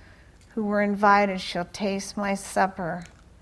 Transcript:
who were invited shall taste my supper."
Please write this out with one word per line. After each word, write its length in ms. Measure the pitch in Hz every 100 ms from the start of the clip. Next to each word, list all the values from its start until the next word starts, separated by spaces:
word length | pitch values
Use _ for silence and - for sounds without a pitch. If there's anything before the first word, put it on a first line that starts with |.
| - - - - - -
who 80 |
were 180 | 208 208
invited 580 | 208 202 208 202 202 185
shall 260 | - 175 175
taste 520 | - 196 196 196 -
my 160 | 202
supper." 720 | 196 - - 190 190 170 175 170 - - -